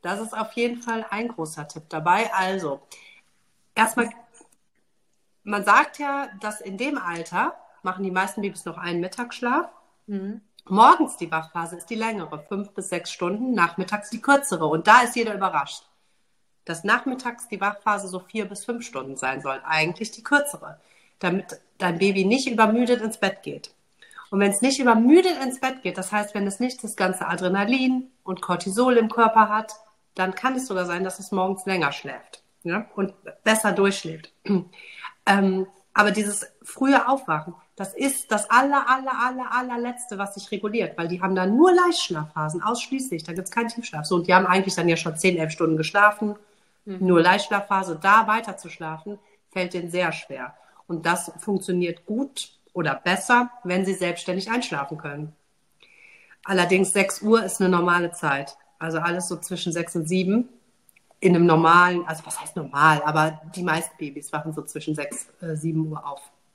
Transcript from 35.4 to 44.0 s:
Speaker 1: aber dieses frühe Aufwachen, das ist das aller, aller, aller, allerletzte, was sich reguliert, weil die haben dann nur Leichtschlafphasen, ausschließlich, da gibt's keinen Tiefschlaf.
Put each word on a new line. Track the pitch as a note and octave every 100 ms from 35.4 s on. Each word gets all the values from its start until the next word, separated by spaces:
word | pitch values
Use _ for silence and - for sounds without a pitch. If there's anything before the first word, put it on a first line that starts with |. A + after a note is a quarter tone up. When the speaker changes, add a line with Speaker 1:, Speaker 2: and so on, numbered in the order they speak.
| G3 F#3+ F#3+ _ _
Speaker 1:
aber | - G#3
dieses | G#3 G#3 G3+ - _
frühe | - - C4+ C4+ B3
Aufwachen, | C#4 C#4 D#3 D#3 E3+ _ -
das | G3
ist | - C#4 C4+ -
das | G#3 -
aller, | A#3 C#4 C#4 B3
aller, | C4 C4+ B3+
aller, | B3 B3+ B3
allerletzte, | B3 B3+ A#3+ A#3+ A#3+ - G3
was | G3+
sich | G3+ -
reguliert, | G3+ G#3 A3+ - -
weil | E3
die | F3+
haben | F#3+
dann | F#3 F#3+ A#3
nur | F4+
Leichtschlafphasen, | F4+ F4+ E4+ - D#3+ D3+ D#3 D#3 E3+
ausschließlich, | G#3+ A#3+ - C4+ C4 E3
da | E3
gibt's | E3 F#3
keinen | A#3 A3+
Tiefschlaf. | - - D3+